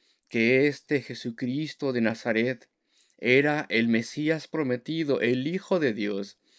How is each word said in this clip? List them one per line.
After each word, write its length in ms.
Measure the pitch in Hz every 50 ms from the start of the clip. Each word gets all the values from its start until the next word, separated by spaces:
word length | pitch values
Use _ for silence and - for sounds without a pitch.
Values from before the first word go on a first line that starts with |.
| _ _ _ _ _ _
que 380 | - 117 113 117 131 131 143 147
este 340 | 139 - - - 151 131
Jesucristo 920 | - - 123 - - 127 113 - 131 123 131 147 156 143 - - 147 135
de 80 | 123 120
Nazaret 680 | 113 107 113 113 - 123 110 110 113 131 127 - - _ _ _ _ _ _ _ - _ _ _
era 480 | - 120 127 135 143 147 147 151 - -
el 200 | - 113 117 117
Mesías 600 | 113 113 113 - - 147 151 156 160 156 - -
prometido, 720 | - 160 147 127 123 123 - - 156 160 160 143 131 85
el 260 | 107 117 127 127 131
Hijo 320 | 156 180 185 - - 196 175
de 140 | 151 123
Dios, 460 | 107 104 104 104 98 98 101 - - _ _ _ _